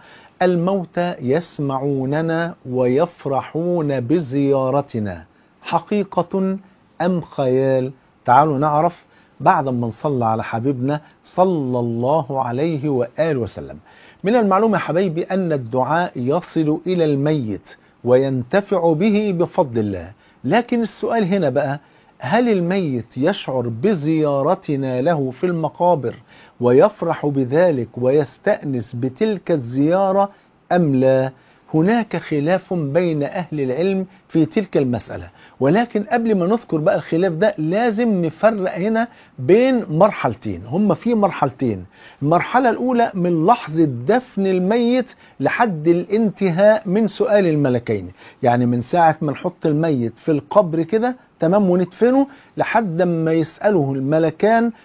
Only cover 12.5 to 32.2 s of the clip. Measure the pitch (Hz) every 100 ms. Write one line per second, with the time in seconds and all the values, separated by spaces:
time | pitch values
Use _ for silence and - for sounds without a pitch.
12.5 | 127 165 147 147 131 120 - 160 135 104
13.5 | - 67 76 - - - - 190 247 202
14.5 | 190 226 180 - 165 196 156 175 190 175
15.5 | 147 113 127 127 165 180 - 123 170 -
16.5 | 165 151 165 180 180 156 139 147 156 110
17.5 | 92 - - _ _ 120 127 135 131 120
18.5 | 196 202 185 170 156 220 208 208 175 170
19.5 | - 143 113 104 92 85 - _ _ 127
20.5 | 226 240 233 220 - - 233 175 196 147
21.5 | 131 139 143 - _ _ _ 131 220 240
22.5 | 190 170 196 160 120 - 127 160 202 -
23.5 | 131 120 113 196 175 151 160 151 139 143
24.5 | 180 - 139 131 127 156 156 131 127 180
25.5 | 170 151 - 175 160 120 92 - - -
26.5 | - 123 131 208 - 170 151 147 139 123
27.5 | 147 180 135 113 120 123 151 143 - 196
28.5 | 208 143 127 - 120 131 127 220 190 -
29.5 | 156 117 131 151 190 190 196 202 - _
30.5 | _ - 180 156 131 131 131 131 - _
31.5 | _ - 156 185 233 208 170